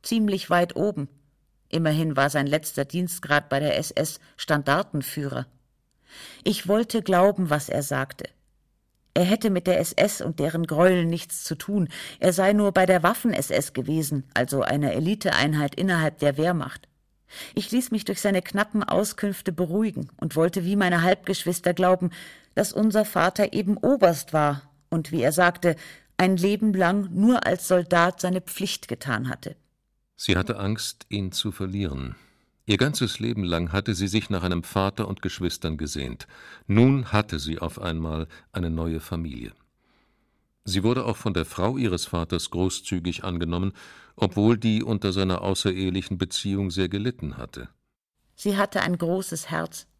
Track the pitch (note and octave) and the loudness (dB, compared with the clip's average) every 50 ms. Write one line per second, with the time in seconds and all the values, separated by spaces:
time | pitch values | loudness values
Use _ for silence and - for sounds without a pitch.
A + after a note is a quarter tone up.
0 | _ - A3+ A3+ G#3+ G#3 G3 F#3+ - - F3 F3 F3 F3 - - F#3 G#3 G3+ - | _ 0 0 2 2 2 0 -2 0 2 4 4 4 2 0 -2 -2 0 0 -4
1 | C#3 - _ _ _ _ _ _ _ _ _ _ _ _ - E3 E3 D#3 D3+ D#3 | -8 -8 _ _ _ _ _ _ _ _ _ _ _ _ -2 0 2 2 2 2
2 | D#3+ D#3+ D3 C3+ C#3 C#3+ C#3 D3 C#3 C#3+ D3 D#3+ D#3 - - - C#3 C#3 - F3 | 0 0 2 2 0 2 2 0 0 2 0 -2 -2 -4 -4 -4 -4 -2 -2 -4
3 | F3+ E3+ - - - - D3 D3 - - C#3 C#3 D3 D3+ - - D#3 - - - | -4 -4 -6 -8 -2 0 0 0 2 0 -2 0 0 0 0 0 -2 -2 -2 -2
4 | D3+ D#3 - - _ - _ - - - D#3 D3 C#3 C#3 C#3 E3 G3+ - - D3 | -2 -2 -4 -12 _ -20 _ -16 -2 0 0 0 2 2 2 2 0 -2 -4 -6
5 | C3+ - - D3+ C#3+ C#3 C3 B2+ C3 _ _ _ _ _ _ _ _ _ _ _ | -6 -4 -6 -6 -6 -6 -6 -6 -8 _ _ _ _ _ _ _ _ _ _ _
6 | _ _ - - - - - - - - G#3 G#3 - F3 G3+ A3 A#3 A3+ - A3+ | _ _ -20 -20 -20 -20 -20 -4 -2 -2 -2 -2 0 2 2 2 2 0 -2 -2
7 | - - F#3 F3 F#3 G3+ G3+ F#3+ F#3 D#3+ D3 D3 C#3+ - - - C#3+ C#3 C#3 C3+ | 0 4 4 6 6 6 4 2 0 2 2 0 0 -2 -4 -4 -2 -2 -2 -4
8 | C3+ C#3 - - - - _ _ _ _ _ _ _ _ _ _ _ _ _ _ | -4 -4 -8 -14 -14 -14 _ _ _ _ _ _ _ _ _ _ _ _ _ _
9 | _ _ _ - F3+ F3+ G#3 A3 - A3 F#3+ F3 F3 F#3 F3+ E3 E3+ - - - | _ _ _ 2 4 4 2 2 2 0 0 0 2 2 2 2 2 0 2 2
10 | - G#3 - - - - D#3 - D3 D#3 D#3+ E3 E3+ - D#3 D3+ F3 F#3 F#3 F3+ | 2 2 2 -4 -6 -6 -2 -2 -2 -2 0 -2 -2 0 4 6 6 6 6 6
11 | E3+ E3 E3 E3+ - - - - - - D#3+ - - - G3+ G#3 F3 - - - | 2 0 -2 -4 -6 -8 -12 -10 -6 -8 -8 -8 -6 -2 0 0 0 0 -2 -12
12 | - - - - - F3+ F3 F#3 F#3+ G3 G#3 G#3 G#3 G3+ F#3+ F#3+ F#3 F3+ F#3 F3 | -14 -14 -6 2 2 2 4 4 4 4 6 6 4 4 6 4 6 6 4 4
13 | D#3+ F3 A#3 - - A#3+ G3+ - - - - G2 C#3 - _ B2+ B2 - D#3 D#3+ | 4 2 2 2 0 0 0 0 -2 0 0 -2 -2 -2 _ -6 -2 0 0 0
14 | D#3 C#3+ D#3 C#3 C3 - _ - B2+ - C#3 C3+ - - C3+ C#3+ D3 C3 D#2+ A2+ | 0 0 -2 -4 -4 -2 _ -2 -2 0 0 0 0 0 0 0 0 0 0 0
15 | D#3 E3+ G#3+ G#3+ - F#3 - D#2+ C3 D3+ D3+ D3+ D3 C#3 - - F#3 F#3+ F3+ E3 | 0 0 -2 0 0 0 2 2 2 2 2 0 0 -2 -2 -2 0 0 2 2
16 | D#3+ D3+ D3+ - D3 D3 C#3 C#3+ D#3 F3 F3 D#3+ - - - - - _ _ _ | 0 0 -2 2 0 0 2 2 0 0 0 -2 -4 -6 -10 -14 -20 _ _ _
17 | _ _ _ _ _ _ - - - - - - G3 - - B3 B3 - A3+ G#3+ | _ _ _ _ _ _ -18 -16 -16 -6 -6 -6 -4 0 0 0 0 0 -4 -4
18 | - - G3 - - G#3 G3 F#3 F3+ - - G3 G#3+ G#3 - G#3+ G3 - - - | -4 -4 -6 -2 0 0 0 0 -2 -2 -2 -2 -2 0 0 -2 0 2 2 2
19 | G#3+ G#3 - - - G3+ F#3+ - - - E3 D#3 F3+ D3+ E3 G#3 A3 G#3+ - - | 2 0 -2 -2 -2 -2 -2 -2 -4 -6 -2 -2 -2 0 2 0 0 0 -2 -6
20 | - - - - - D#3 - D#3 D#3+ F3 E3+ G3 E3+ F3 G3+ G3+ F#3+ F3+ F3 E3+ | -10 -10 -8 -6 -6 -2 2 2 2 2 2 0 -2 0 0 2 2 2 2 2
21 | E3 F3+ G3 G3+ - - F#3+ - - E3+ F3+ - - F3 F3 F3 F#3 F3+ F#3 F3+ | 4 2 2 2 0 -4 -4 -2 -2 -2 -4 0 0 0 2 4 4 4 4 4
22 | F#3 F3 - - - - - - _ _ _ - G#3+ G#3 - - G#3+ A3 F#3+ G#3+ | 2 -4 -4 -6 -20 -20 -20 -20 _ _ _ -2 -2 0 0 2 2 4 4 2
23 | G#3+ - - - D#3+ F#3 - - G#3 - - - G3+ F#3 G#3 - - B3 C#4 B3+ | 0 2 2 2 2 2 2 2 0 0 0 -2 0 0 0 2 2 2 4 6
24 | G#3 F3 E3+ D3 - - - D#3 D3+ D3 C#3+ C#3+ - _ _ _ _ _ - E3 | 6 6 6 4 -6 -2 2 2 4 4 2 -2 -8 _ _ _ _ _ -2 -2
25 | D#3 - D#3 E3 A#2 C#3+ D3+ - F3+ F3 F3 - - F3 D#3 - - - - - | -2 -2 -2 2 2 2 4 6 4 4 4 2 0 0 0 0 -8 -20 -20 -20
26 | _ _ _ - F3+ F#3 F#3+ F3 F3 G3+ G#3 G#3 A3 G#3+ F#3+ F#3 F#3 E3+ F#3+ G#3 | _ _ _ 2 4 4 4 4 4 2 2 2 2 2 2 4 4 4 2 0
27 | G3+ F#3 E3+ F3+ G3+ A#3 B3+ - - - F#3 F3+ - - F#3 F3+ F3 F3 F3+ E3+ | -2 -2 0 4 4 6 6 4 2 0 -2 -2 0 2 2 2 4 4 4 4
28 | E3+ F3+ F3+ - - F3+ F#3 F#3 F3+ - - - F#3+ - - - - - A#2+ - | 4 4 2 -2 -2 -2 -2 -2 -4 -8 -6 -6 -4 -4 -4 -8 -8 -10 -10 -8
29 | - C#3 A#2+ G#2+ B2+ B2+ - - - - - _ _ _ _ _ _ _ _ _ | -4 -4 -4 -2 -2 -4 -6 -8 -10 -14 -14 _ _ _ _ _ _ _ _ _
30 | _ _ _ _ - - F#2 F2 F#2 - A#2 G2+ G2+ G2 A2 A2 - - - _ | _ _ _ _ -2 0 0 0 0 -2 -4 -4 -4 -4 -4 -4 -6 -10 -10 _
31 | - _ - G2+ G2 F#2 - - - G#2+ - - G2 F#2 F#2+ G2+ G2+ D#2+ C#2 C2+ | -14 _ -6 -6 -6 -4 -6 -6 -6 -6 -6 -6 -8 -6 -4 -4 -4 -4 -4 -6
32 | C2+ B1 - - _ _ _ _ _ _ _ _ _ - G#2 F#2+ B2+ D3 D3 - | -8 -10 -12 -14 _ _ _ _ _ _ _ _ _ 0 4 4 4 2 2 0
33 | B2+ G#2+ - - A2 A#2 A#2+ G#2+ G2 F2 E2+ E2 F2 E2 E2 G2 G2+ - G#2 F2 | -2 -4 -4 -4 -4 -4 -2 -2 -2 0 0 0 -2 0 -2 -2 -2 -2 -2 -2
34 | G2 F#2+ F#2+ A2 - - G#2 F2+ E2+ F#2 F2+ E2+ E2+ - - G2 G2 G2 - - | -2 0 0 0 0 0 -4 -2 -2 -2 -2 -2 -4 -2 -2 0 0 0 -2 -4
35 | A2 G2 G2 - - F#2 - - F2+ E2+ - - - E2 D#2+ D2 D2+ D2 - D2 | -6 -6 -6 -6 -6 -8 -6 -4 -4 -4 -4 -4 -6 -6 -4 -4 -6 -6 -6 -6
36 | C2+ B1 B1 - - _ - - - - - - _ - G2 G#2+ A#2+ C3 C#3 C#3 | -6 -6 -8 -12 -16 _ -20 -20 -20 -20 -20 -20 _ 2 6 6 6 6 6 2
37 | A#2+ - - G#2 G#2+ G#2+ - D#2 C#2+ D#2 D#2+ E2 E2+ E2 - D#2+ F#2+ F2 D#2+ D#2+ | 0 0 0 0 0 0 -4 -6 -6 -6 -6 -6 -6 -8 -8 -6 -6 -4 -4 -4
38 | D#2+ D#2+ D#2 D#2 D#2+ D#2 - - _ _ - - F2 E2 E2 D#2+ E2 E2 D#2+ D#2+ | -4 -4 -4 -6 -6 -8 -12 -20 _ _ -6 -4 -4 -2 -2 -2 -2 -4 -4 -6
39 | - - F2 E2 E2 D#2+ C2 A#1 A#1 G#1+ - _ _ _ _ _ _ _ _ _ | -6 -8 -8 -8 -8 -8 -10 -10 -12 -14 -14 _ _ _ _ _ _ _ _ _
40 | _ _ _ _ _ _ _ _ _ _ _ _ _ G#2+ F#2 G2 F#2 A2 B2 C3 | _ _ _ _ _ _ _ _ _ _ _ _ _ -4 -2 0 2 2 0 0
41 | A2+ A2+ A2 - - A2 F#2+ E2+ D#2+ - - - F2+ G#2+ C3 C3 B2 G#2+ F2+ F2+ | -2 -4 -6 -4 -4 -4 -2 -2 -4 -4 -4 -2 -2 -2 0 0 -2 -2 -2 -4
42 | - - - E2+ E2 - F2+ E2 - - - F2 F#2 F#2 - - - - G2 F2+ | -6 -4 -4 -4 -4 -2 -4 -6 -6 -6 -2 -2 -2 -2 -2 -6 -6 -6 -6 -4
43 | E2 F2+ E2 - - F#2+ F2+ E2 E2+ E2 E2+ F2 F#2+ G2 - - - - - - | -4 -4 -6 -6 -8 -6 -4 -4 -4 -4 -2 -2 -2 -4 -6 -8 -20 -20 -20 -20
44 | - _ _ - A2 F#2 - G#2 G#2 A2 A#2+ G#2+ A2+ A2+ A2 G#2+ A2+ - A2+ G2 | -20 _ _ -2 -2 0 2 2 4 4 2 2 2 0 0 0 -2 -2 -4 -2
45 | G#2+ G2+ F2+ G2 F#2+ F#2 F2+ - F2+ G2 F#2+ - - G2+ F#2 F#2 F#2+ F#2 F2+ G2 | -2 -2 0 0 0 0 -2 -2 -2 -2 -2 0 -2 -2 -2 -2 -2 -2 -2 -4
46 | F#2 - F#2+ F2 F#2 F2 - - - G2+ G2 G2 G2 F#2+ E2 F#2 F#2+ F2 F#2 G2+ | -4 -6 -4 -4 -4 -4 -4 -6 -4 -4 -2 -2 -4 -4 -2 -2 -2 -2 -2 -4
47 | G#2 B2+ - - - D2 C#2 B1+ B1 - - - B1 - _ _ _ _ _ _ | -4 -4 -6 -6 -10 -10 -8 -10 -12 -14 -12 -16 -16 -16 _ _ _ _ _ _
48 | _ _ _ _ _ _ _ - - G#3 G3+ G3 G3+ G3+ - G3 - E3 F3 E3+ | _ _ _ _ _ _ _ -6 -4 -2 0 0 -2 -2 0 -2 0 0 0 -2
49 | F3 E3 F3 F#3+ F#3+ - E3 D#3 - - E3 D#3+ E3 E3 - - - _ _ | -2 -2 -2 -2 -4 -6 -8 -10 -8 -6 -6 -6 -6 -6 -10 -16 -20 _ _